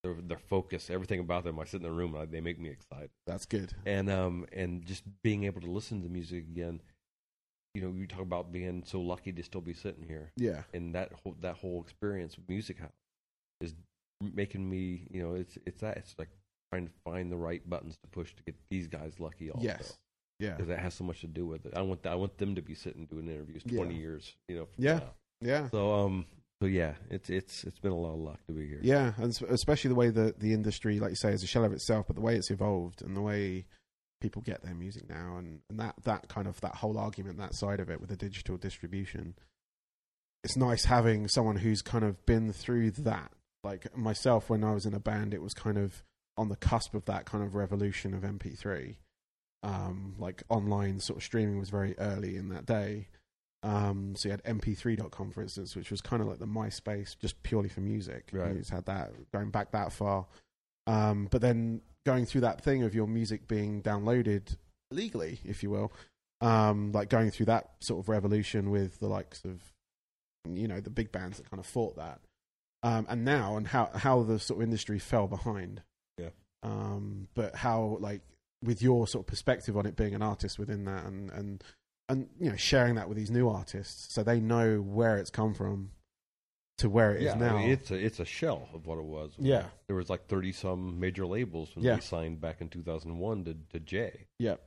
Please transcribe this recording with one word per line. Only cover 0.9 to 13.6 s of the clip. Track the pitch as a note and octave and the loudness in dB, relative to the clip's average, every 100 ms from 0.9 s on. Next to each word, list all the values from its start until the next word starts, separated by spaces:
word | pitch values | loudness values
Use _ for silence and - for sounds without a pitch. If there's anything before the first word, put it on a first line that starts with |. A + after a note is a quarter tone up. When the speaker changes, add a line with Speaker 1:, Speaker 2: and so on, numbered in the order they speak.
Speaker 1:
everything | F#2 F#2 F#2+ | -6 -2 -4
about | E2+ F2 | 0 -2
them. | E2+ D#2 | -2 -6
I | |
sit | D#2 F#2+ | -6 -6
in | |
the | E2 | -4
room | E2 F2 | -2 -2
and | D2+ | -2
I, | D#2+ | -6
they | D#2+ | -6
make | E2 E2 | -6 -6
me | E2 | -10
excited. | C2+ - C#2 D2 _ - | -12 -16 -14 -16 _ -8
Speaker 2:
That's | F2 - | -8 -4
good. | G#2+ F#2 G2+ G2 | -4 -4 -6 0
Speaker 1:
And, | G2 G2 | 0 2
um, | F#2+ F#2 F2 F2 | 2 0 -2 -8
and | F#2+ F2+ F2 | -6 -4 -4
just | E2+ F#2+ - G2+ | -8 -10 -12 -2
being | A2+ G#2 | 0 2
able | G2+ F2+ | -2 -4
to | F2 | -6
listen | F2+ - G#2+ | -6 -4 -6
to | E2+ | -4
music | F2+ E2 F2+ | -6 -6 -8
again. | D#2+ E2 E2+ E2 - _ _ _ _ _ _ _ _ | -8 -6 -6 -8 -12 _ _ _ _ _ _ _ _
You | G2+ | -8
know, | F#2 F#2 | -6 -6
you | F#2+ | -8
talk | F#2+ | -8
about | F#2+ F2 F2 | -4 -4 -4
being | F2+ F2+ F2+ | -6 -4 -6
so | E2+ F#2+ | -6 -4
lucky | F2 F2+ F#2+ | -2 -4 -6
to | F2 | -10
still | E2+ F#2+ | -8 -8
be | E2+ | -8
sitting | E2+ G#2 - | -8 -8 -10
here. | D#2+ D#2 D2+ - | -10 -10 -10 -2
Speaker 2:
Yeah. | A#2 D2+ - | -2 -2 -8
Speaker 1:
And | F2 E2+ F2 | -8 -6 -6
that | F#2+ - | -6 -10
whole, | G2 D#2+ | -12 -8
that | F2+ E2 | -8 -6
whole | F#2+ F2 | -6 -6
experience | E2 - G#2 G2 E2 - | -8 -6 -4 -4 -6 -10
with | F2+ | -6
Music | F#2+ A2 F2+ | -6 -6 -12
House | D#2+ _ _ _ _ _ _ _ | -14 _ _ _ _ _ _ _